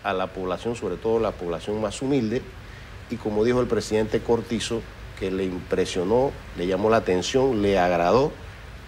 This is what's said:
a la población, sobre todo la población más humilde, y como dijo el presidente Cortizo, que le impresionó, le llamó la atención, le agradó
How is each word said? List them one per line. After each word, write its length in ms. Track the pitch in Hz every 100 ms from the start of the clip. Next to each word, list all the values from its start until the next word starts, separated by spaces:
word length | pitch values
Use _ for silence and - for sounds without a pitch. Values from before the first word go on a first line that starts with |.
a 100 | 104
la 160 | 95 92
población, 480 | 95 90 87 117 120
sobre 200 | 101 87
todo 220 | 113 113
la 120 | 107
población 500 | - 87 82 - 107
más 220 | 107 -
humilde, 400 | 135 143 110 127 - - - - - - -
y 60 | 117
como 280 | 110 107
dijo 160 | 117 123
el 60 | 117
presidente 540 | 107 - 107 110 117
Cortizo, 640 | - 117 110 113 - 113 - - - -
que 120 | 95
le 140 | 95
impresionó, 880 | 95 90 - 92 90 92 90 120 139 - - -
le 100 | 90
llamó 240 | 92 107
la 80 | 113
atención, 640 | 104 92 87 131 135 110
le 160 | 101 95
agradó 520 | 90 87 85 117 156 - - - - -